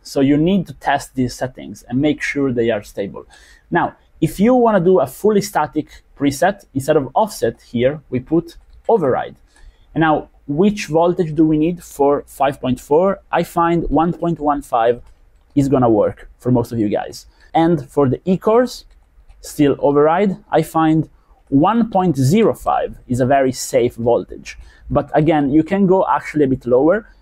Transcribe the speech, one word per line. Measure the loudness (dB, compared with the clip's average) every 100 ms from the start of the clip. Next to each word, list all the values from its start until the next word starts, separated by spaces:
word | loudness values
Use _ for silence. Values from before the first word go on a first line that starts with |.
So | -6 0
you | 2 2
need | 2 0 -2
to |
test | -8 -4 -4 -4 -4
these | -4
settings | -4 -10 -10 -18 -18
and | -6 -2
make | -2 -2
sure | -6 -4 -2
they | 0 -2
are | -2
stable. | -6 -10 -8 -10 -20 -20 -20 _ -4
Now, | -2 -2 -6 _ -4
if | -4 0
you | 2 4
wanna | 2 2
do | 4 2
a | 0
fully | -2 0 0
static | -2 -4 -4 -4 -8 -14 _ -4
preset, | -4 0 -2 -2 -8
instead | -6 0 0
of | 0
offset | -2 -2 -2 -4 -6
here, | -8 0 0 -2 -8
we | -8
put | -2 -2 -2 -18 _ -10 -2
override. | 0 0 -2 -6 -14 _ _ -20 _ _
And | -2
now, | 0 0 -4 _ -8
which | 0 0 0 -2
voltage | 0 0 0 -2 0
do | 2
we | 2
need | 0 -4
for | -10 -2 0 0 -4
five | -4 -2 -2
point | -4 -4
four? | 0 2 2 -2 -4
I | -4
find | -2 0 0 0 0
one | 0 0
point | -2 -4 -2
one | -2 -4
five | -2 0 0 -2 -8 _ _ _ _
is | -2 0
gonna | 2 4
work | 4 2 -2 -20 -8
for | -2
most | 0 0
of | -2
you | -2
guys. | -2 -6 -14 -20 _ _
And | 0 2 0 -2
for | 0 0
the | 0 -2
E | -2
cores, | 2 2 0 -6 -20 _ _ _ _ -20
still | -12 0 0 2
override, | 0 2 2 2 0 -2 -2
I | -2
find | 0 0 2 2 -2 _ _ _ -2
one | 2 2 2 0
point | 0 0 0
zero | 2 4 2
five | 0 -4 -4 -4 -10 -8
is | -2
a | 0
very | 2 0
safe | -4 -4 0 0 -2
voltage. | 0 0 -2 -16 -18 -20 -20 -20 -4
But | -4 -2
again, | 0 2 2 2
you | 0
can | 2 0 2
go | 2 2
actually | -2 -4 -2 0
a |
bit | 0 0
lower. | 2 4 0 -4 _